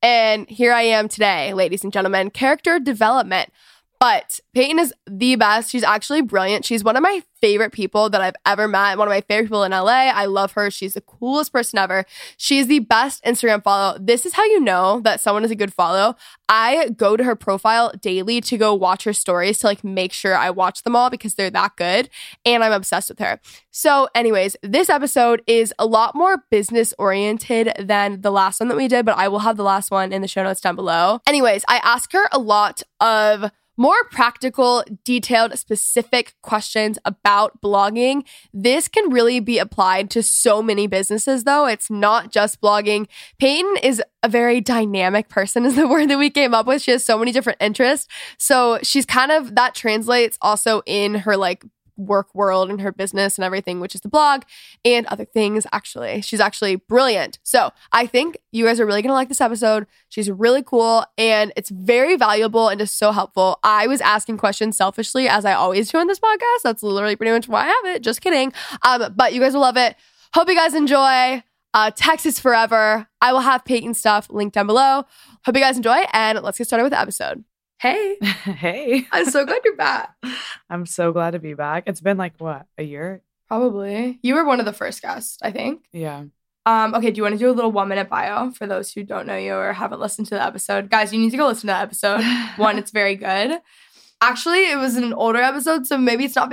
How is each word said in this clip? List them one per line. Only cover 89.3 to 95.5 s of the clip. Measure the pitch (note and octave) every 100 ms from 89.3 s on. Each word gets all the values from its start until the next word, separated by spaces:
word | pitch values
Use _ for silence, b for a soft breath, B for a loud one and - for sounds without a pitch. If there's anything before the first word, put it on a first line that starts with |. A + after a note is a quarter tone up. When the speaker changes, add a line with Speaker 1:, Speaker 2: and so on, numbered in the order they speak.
| F#3+
Speaker 1:
you | F#3+
or | F#3+ G3
haven't | F#3+ G#3 -
listened | G#3 - G#3+
to |
the | G3
episode? | F#3+ G3 - G3 G3+
Guys, | A3 G#3+
you | A3
need | A3+
to | C4
go | C#4
listen | A#3
to | G3+
that | F#3+
episode. | G3+ - G3+ G#3+ A#3 A#3+
Speaker 2:
<laughs> | A3+ G3+
Speaker 1:
One, | G#3+ G#3
it's | G3+
very | G#3+ G3 G3
good. | G3+ F#3+ A#3+ E4+ b b b b b b
Actually, | A#3+ A#3+ E4+ F4+ F4+
it | C#4+
was | C4 A#3+
an | A#3
older | A3 A3+ A#3
episode, | B3+